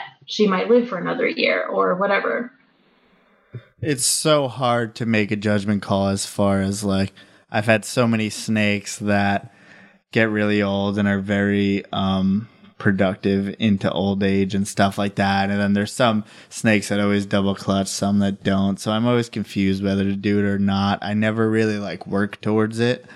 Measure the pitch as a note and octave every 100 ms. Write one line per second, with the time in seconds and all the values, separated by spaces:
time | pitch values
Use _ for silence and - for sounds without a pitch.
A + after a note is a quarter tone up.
0 | - - - - G#3 F#3 F#3+ A#3+ A#3+ F3+
1 | F3 - - - - F3+ - F#3+ F#3+ F3+
2 | G3+ G3+ - A#3 B3 _ _ _ _ _
3 | _ _ _ _ _ B2 - - D#3+ C3
4 | - - D#3+ D3+ C3 A2+ B2 A#2+ A2 -
5 | A2+ A2 G2+ G#2 G#2 G#2 G2+ G2+ - G2
6 | G2 G2 - - G2+ G2 G2 G2+ G#2 F#2+
7 | F#2+ - - _ - A2+ A2 A2 - B2+
8 | A#2 A2+ G#2+ - - A2 G#2 G2+ - -
9 | G#2 G2+ G2+ G2 - _ - - - _
10 | _ A#2 A2 G#2+ G#2 G#2 G2+ G2 G2+ G2+
11 | G2+ G2 G2 G2+ G2+ G2+ G2 G2 - -
12 | F#2+ F#2+ F#2+ G2+ A#2+ _ - - G#2+ G2
13 | F#2+ G2 G2 G2 G2 - A2 G2 G2 -
14 | G2 G2 G2 G2 F#2+ G2 G2+ - G2 G2+
15 | G2+ - G2 G2 G2 G2+ G2+ G2+ G#2 -
16 | A#2+ G#2+ - - - - A#2 G#2 - G2+
17 | G2+ G2+ G2 G2+ G2 F#2+ - G2 F#2+ -
18 | G2+ G2+ G2 G2 G#2 G2 G2 F#2+ G#2+ A2
19 | A#2+ A#2+ A#2 A2 G2+ G2+ F#2+ G2 G2 G2
20 | G2 G2 G#2 G#2 G2+ G2 G2 G2 G2+ G2+
21 | G2+ G#2+ A2 A2 A2 A2 A2 G#2 G2+ E2+
22 | - G2 G2+ - G#2+ A2 A2 A2+ A#2+ -
23 | -